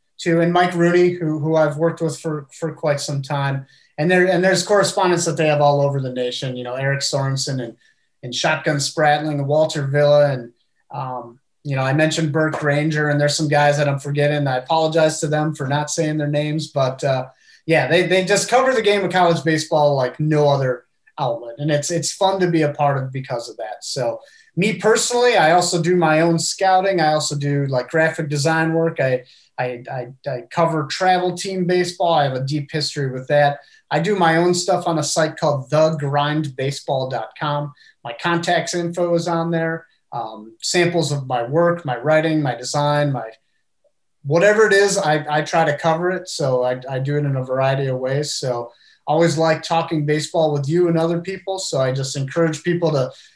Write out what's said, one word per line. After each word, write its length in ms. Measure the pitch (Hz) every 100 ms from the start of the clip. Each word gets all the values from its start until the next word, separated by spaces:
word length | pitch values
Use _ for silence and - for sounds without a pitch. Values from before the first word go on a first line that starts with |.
| _ -
two, 220 | 180 165
and 120 | 170
Mike 220 | 175 180
Rooney, 360 | 175 170 180 180
who, 300 | 175 156 156
who 160 | 156 160
I've 220 | 151 143
worked 220 | 165 170
with 200 | 165 -
for, 260 | 160 151 139
for 200 | - 165
quite 280 | 139 156 139
some 220 | - 139
time. 440 | 135 143 139 135 131 _ _ -
And 100 | 165
there, 180 | 185 185
and 180 | 175
there's 200 | 190 185
correspondents 600 | - 202 190 202 185 165
that 120 | 165 151
they 120 | 156
have 120 | 147
all 200 | 143 143
over 200 | 139 139
the 120 | 131
nation, 440 | 127 123 - 131 127
you 60 |
know, 120 | 123
Eric 260 | 127 139 139
Sorensen 600 | - 143 135 135 143 131
and, 160 | 113 - _ _ _ _
and 100 | 123
Shotgun 440 | 120 160 151 160 147
Spratling 560 | 139 165 151 147 156 143
and 80 | 139
Walter 360 | 151 208 156
Villa. 460 | 135 147 147 147 143
And, 220 | 127 120 _ _ _ _
um, 480 | 139 131 127 120 120 _ _
you 100 | 147
know, 80 | 135
I 100 | 131
mentioned 380 | 147 156 160 156
Burke 300 | 160 156 -
Granger, 480 | 147 143 156 151 147
and 120 | 143
there's 160 | 147 143
some 120 | 151
guys 300 | 147 147 143
that 100 | 143
I'm 100 | 139
forgetting. 480 | 143 143 147 147 139
I 120 | 127
apologize 600 | 131 160 160 160 156 156
to 60 | 151
them 300 | 151 156 151
for 100 | 135
not 240 | 147 147
saying 280 | - 156 151
their 100 | 147
names, 400 | 147 151 156 143
but, 340 | 143 131 127
uh, 240 | 139 131 127 _ _ - -
yeah, 220 | 156 131
they, 180 | 170 160
they 180 | 185
just 240 | 185 202 -
cover 240 | 247 262
the 100 | 226
game 220 | 202 202
of 60 | 185
college 320 | 185 175 156
baseball 540 | 160 156 - 156 147 139
like 240 | 127 -
no 280 | 156 151 147
other 360 | 135 131 123 _ _ _ -
outlet. 380 | 131 117 120 131
And 120 | 147
it's, 200 | 147 143
it's 220 | 160 -
fun 260 | - 190 190
to 100 | 180
be 120 | 165
a 100 | 147
part 300 | 143 143 135
of 100 | 131
because 360 | 131 131 120 117
of 80 | -
that. 260 | 110 104
So 380 | - 139 117 117 - - _
me 240 | 165 214 -
personally, 580 | 208 226 - 240 247 214
I 160 | 156
also 300 | 180 175 175
do 140 | 165 180
my 240 | 160 156
own 180 | 170 165
scouting. 600 | - - 190 185 196 185
I 140 | 156
also 220 | 156 143 147
do, 300 | 143 143 139
like, 240 | 131 -
graphic 380 | 160 160 160 151
design 440 | 147 151 160 160
work. 260 | 160 165 165
I, 240 | 135 127 - - _ -
I, 260 | 127 120 127
I, 400 | 131 123 - 143
I 120 | 127 120
cover 360 | 175 160 156 143
travel 460 | - 185 180 180 175
team 300 | 196 190 180
baseball. 480 | 180 175 - 175
I 100 | 160
have 100 | 143
a 100 | 127
deep 260 | 135 151 139
history 400 | 156 - 147 135
with 160 | 127 127
that. 320 | 147 143 143 - _ _
I 100 | 151
do 160 | 175 196
my 200 | 165 160
own 180 | 175
stuff 340 | 175 - 185 175
on 100 | 160
a 40 |
site 340 | 143 170 156 -
called 340 | 156 139 123
the 260 | 151 160 156
grind 560 | 143 143 147 151 143 131
baseball 520 | 135 139 - 131 131
dot 220 | 117 110 -
com. 360 | 151 147 147 - - _
My 140 | 120 -
contacts 540 | 175 170 170 170 -
info 400 | 175 170 175 175
is 140 | 170 170
on 220 | 165 165
there. 360 | 165 165 165 - _ _
Um, 460 | 120 110 107 110 -
samples 500 | - 180 170 170 139
of 140 | 139 131
my 160 | 123
work, 400 | 131 156 170 170
my 140 | 143 120
writing, 440 | 147 156 160 156
my 120 | 143
design, 580 | 117 127 147 147 147 147
my 180 | 127 113 - _ _ _ _ _ _ _ _
whatever 440 | 143 165 202 214 214
it 60 |
is, 240 | 196 202 170
I, 280 | 160 151 147
I 140 | 151
try 220 | 151 165 151
to 100 | 147
cover 340 | 165 160 180
it. 180 | 185 180
So 340 | - 135 127
I, 180 | 123 127 131
I 100 | 131
do 160 | 135 147
it 100 | 143
in 100 | 135
a 80 |
variety 420 | 131 131 135 139 135
of 120 | 127
ways. 360 | 127 139 147
So 380 | - 135 120 117 - _ _ -
always 300 | 156 170 143
like 260 | 160 156
talking 440 | - 165 165 160 147
baseball 460 | 151 147 170 156
with 160 | 147 139
you 200 | 170 175
and 100 | 165
other 220 | 165 170
people. 380 | 180 190 - 190
So 200 | - 139
I 140 | 131
just 240 | 135 131 143
encourage 460 | 135 170 165 151
people 300 | 175 175 165
to, 180 | 143 127 - -